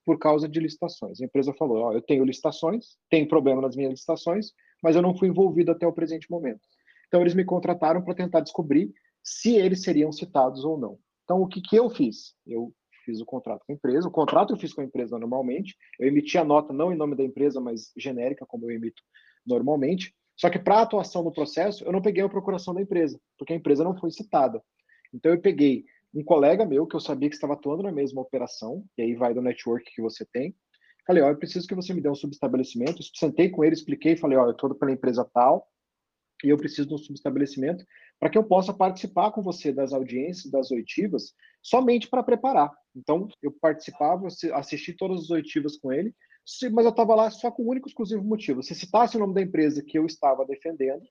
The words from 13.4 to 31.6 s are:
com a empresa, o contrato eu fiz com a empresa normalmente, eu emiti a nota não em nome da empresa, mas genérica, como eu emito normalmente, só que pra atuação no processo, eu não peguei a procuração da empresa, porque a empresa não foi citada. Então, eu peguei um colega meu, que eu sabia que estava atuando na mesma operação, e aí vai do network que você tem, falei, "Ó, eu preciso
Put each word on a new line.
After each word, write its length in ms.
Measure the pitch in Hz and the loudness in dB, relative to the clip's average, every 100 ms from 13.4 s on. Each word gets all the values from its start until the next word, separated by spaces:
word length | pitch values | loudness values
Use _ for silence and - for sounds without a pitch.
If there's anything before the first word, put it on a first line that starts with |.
| 113 104 - | -8 -10 -8
com 60 | |
a 20 | |
empresa, 340 | 147 127 135 180 | -6 0 0 0
o 40 | |
contrato 400 | - 147 151 202 | 0 2 4 2
eu 40 | 226 | 0
fiz 160 | 156 | -6
com 80 | - | -8
a 40 | |
empresa 340 | 135 127 117 117 | -8 -6 -6 -6
normalmente, 580 | 117 127 127 139 196 - _ - | -4 -4 -4 -4 -8 -14 _ -2
eu 80 | 131 | 2
emiti 320 | 143 143 180 | 2 2 0
a 60 | |
nota 280 | 156 147 147 | 4 4 2
não 200 | 139 170 | -2 -2
em 40 | 175 | 0
nome 200 | 151 135 | -2 -2
da 80 | |
empresa, 360 | 135 135 143 131 | -4 0 0 0
mas 320 | 123 117 110 - | -6 -8 -12 -12
genérica, 500 | 139 123 123 143 127 | -8 -4 -4 -6 -10
como 180 | 120 | -12
eu 60 | 117 | -8
emito 320 | 117 113 - _ _ _ _ - | -8 -8 -10 _ _ _ _ -2
normalmente, 680 | 120 131 151 135 185 - _ _ - | 0 2 0 0 -2 -6 _ _ -2
só 120 | 175 | 0
que 100 | 180 | 0
pra 240 | - 208 | 2 4
atuação 400 | 226 214 - 185 | 4 0 -4 -4
no 100 | 165 | -4
processo, 520 | 156 147 - 190 202 | -4 -4 -2 -4 -4
eu 80 | - | -4
não 80 | 185 | -2
peguei 220 | 202 190 | 0 0
a 60 | 196 | -2
procuração 440 | 202 190 185 180 | -2 -4 -4 -6
da 80 | 180 | -6
empresa, 400 | 196 180 156 127 _ _ | -2 0 0 -2 _ _
porque 160 | 139 | -8
a 40 | 165 | -4
empresa 280 | 151 143 | 2 2
não 120 | 165 185 | 2 -2
foi 140 | 170 | -6
citada. 520 | - 214 160 131 113 - _ _ _ _ | -8 -2 2 2 0 -12 _ _ _ _
Então, 200 | 123 160 | -2 2
eu 80 | 170 | 4
peguei 440 | 196 151 143 123 - _ _ | 2 4 4 4 -4 _ _
um 80 | 147 | -10
colega 440 | 151 160 143 175 214 | 2 4 6 4 2
meu, 200 | 139 160 | 0 0
que 80 | |
eu 60 | 165 | -4
sabia 280 | - 135 147 | -6 -4 -4
que 60 | |
estava 200 | 147 143 | -4 -6
atuando 280 | 143 143 156 | -6 -4 -4
na 100 | 202 | -4
mesma 280 | 151 139 135 | -4 -4 -4
operação, 640 | 131 131 120 - 110 156 202 - | -6 -6 -6 -8 -10 -12 -12 -4
e 60 | |
aí 120 | 117 | -4
vai 180 | 117 120 | 0 0
do 100 | 120 | 0
network 480 | 123 117 - 117 - | -2 -4 -4 -4 -6
que 80 | - | -8
você 240 | 113 - 107 | -8 -8 -10
tem, 280 | 123 151 - _ _ _ _ - | -6 -8 -10 _ _ _ _ 2
falei, 160 | 180 | 4
"Ó, 60 | 143 | 4
eu 100 | 147 | 2
preciso 280 | - 185 | -4 -8